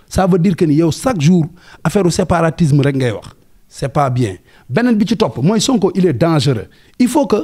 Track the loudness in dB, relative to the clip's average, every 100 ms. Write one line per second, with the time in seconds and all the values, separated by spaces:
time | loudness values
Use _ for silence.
0 | -8 -2 0 2 0 0 0 2 0 -2
1 | -4 0 2 2 0 -8 -20 -8 -4 0
2 | 0 0 0 0 0 0 2 2 2 0
3 | -2 -4 -12 -20 _ _ _ -10 -6 -2
4 | -2 0 -2 -6 _ -20 -6 -2 0 0
5 | 0 0 -2 0 0 0 0 0 0 0
6 | 0 2 0 0 0 -2 -6 -18 _ -2
7 | 0 0 0 -2